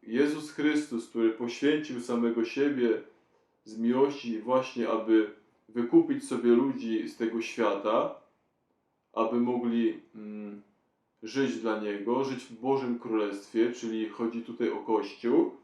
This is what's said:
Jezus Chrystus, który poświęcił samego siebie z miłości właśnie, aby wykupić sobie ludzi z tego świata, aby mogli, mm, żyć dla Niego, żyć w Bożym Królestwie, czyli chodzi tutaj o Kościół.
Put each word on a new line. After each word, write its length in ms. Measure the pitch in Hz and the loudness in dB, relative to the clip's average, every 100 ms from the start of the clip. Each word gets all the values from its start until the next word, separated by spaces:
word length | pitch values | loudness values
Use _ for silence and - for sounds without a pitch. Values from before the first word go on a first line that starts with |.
Jezus 500 | - 117 147 151 - | -4 2 2 2 -8
Chrystus, 560 | - 151 151 151 120 - | -2 0 2 -2 -6 -6
który 220 | 117 113 | 2 2
poświęcił 680 | 110 120 - 143 151 151 123 | 2 -6 0 2 2 -2 -8
samego 440 | - 120 117 117 | -2 0 2 2
siebie 580 | 110 135 143 135 120 107 - _ _ _ _ _ | 0 0 0 2 2 0 -4 _ _ _ _ _
z 140 | - 110 | -18 -4
miłości 600 | 117 123 143 143 120 110 | 0 4 4 2 -6 -6
właśnie, 500 | 107 131 127 120 113 | 0 0 0 -4 -2
aby 420 | 110 107 110 104 - _ _ _ | 0 4 4 4 -4 _ _ _
wykupić 560 | 113 120 165 151 135 | -4 4 6 6 -2
sobie 260 | - 120 117 | -2 0 6
ludzi 580 | 120 139 120 113 110 - | 6 6 -2 -2 -2 -4
z 80 | - | -4
tego 260 | 113 113 | -2 -2
świata, 720 | 110 - 107 98 104 110 - - _ _ _ _ _ _ _ _ _ | -6 0 0 0 0 0 0 -6 _ _ _ _ _ _ _ _ _
aby 280 | - 113 120 | -2 0 0
mogli, 600 | 123 123 120 117 113 104 - | 0 0 0 2 0 -2 -12
mm, 480 | 107 107 107 104 104 - _ _ _ _ _ | -16 -14 -12 -12 -14 -18 _ _ _ _ _
żyć 340 | 110 131 131 113 | -8 0 0 0
dla 240 | 110 107 | -2 -2
Niego, 440 | 104 101 104 127 | -4 -4 -2 0
żyć 200 | 135 123 | 0 -4
w 160 | - 113 | -10 -10
Bożym 380 | 127 139 127 120 | -2 -2 0 -4
Królestwie, 720 | 120 110 101 98 - 113 120 | -2 0 0 -4 -6 0 0
czyli 360 | 120 113 110 107 | 0 -6 -4 -4
chodzi 340 | - 117 117 | -4 -4 -4
tutaj 280 | 117 113 117 | -10 -2 -2
o 60 | - | -2
Kościół. 800 | - 107 101 - 120 147 175 - | 0 0 0 -6 0 2 2 -4